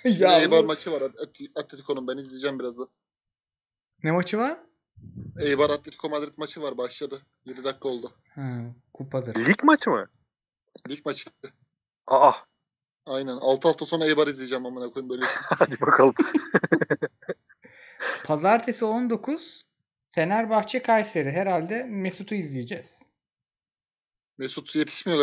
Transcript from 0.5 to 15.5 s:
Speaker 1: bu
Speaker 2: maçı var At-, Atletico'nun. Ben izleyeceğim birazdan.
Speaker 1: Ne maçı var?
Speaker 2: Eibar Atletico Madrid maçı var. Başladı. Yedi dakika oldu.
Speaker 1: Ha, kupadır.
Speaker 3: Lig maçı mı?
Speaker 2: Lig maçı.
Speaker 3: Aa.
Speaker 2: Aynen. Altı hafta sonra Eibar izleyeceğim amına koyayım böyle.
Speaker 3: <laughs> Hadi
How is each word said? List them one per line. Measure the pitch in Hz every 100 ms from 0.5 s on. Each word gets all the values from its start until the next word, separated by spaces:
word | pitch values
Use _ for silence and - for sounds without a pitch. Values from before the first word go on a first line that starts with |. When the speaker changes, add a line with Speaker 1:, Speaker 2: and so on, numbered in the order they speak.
| 165
Speaker 1:
bu | 156
Speaker 2:
maçı | 151 180
var | 147
At-, | - - 151 - 143 156
Atletico'nun. | 143 139 139 135 127
Ben | 135
izleyeceğim | 135 131 139 131
birazdan. | 123 120 131 _ _ _ _ _ _ _ _ _ _ _
Speaker 1:
Ne | 160
maçı | 175 175 214
var? | 254 339 _ _ _ - - - - -
Speaker 2:
Eibar | 147 139 147
Atletico | 147 151 - 156
Madrid | 147 151 -
maçı | 151 165
var. | 143 123
Başladı. | 123 - 139 139 _ _
Yedi | 127 127
dakika | 131 131 139
oldu. | 123 120 - _
Speaker 1:
Ha, | 147 131 123 117 120 _
kupadır. | - 135 135 120 113 127
Speaker 3:
Lig | 208
maçı | 294 302 220
mı? | 117 95 _ _ _ _ _ _ - 123
Speaker 2:
Lig | 147 147
maçı. | 139 - _ - _ _ _ _ _ -
Speaker 3:
Aa. | 131 139 - - _ _ _ _ _ -
Speaker 2:
Aynen. | 135 135 123
Altı | 131 135 165
hafta | 156 151
sonra | 165
Eibar | 156 147 147
izleyeceğim | 135 127 127 127
amına | 127 120
koyayım | 135 127
böyle. | 127 131
Speaker 3:
<laughs> | -
Hadi | -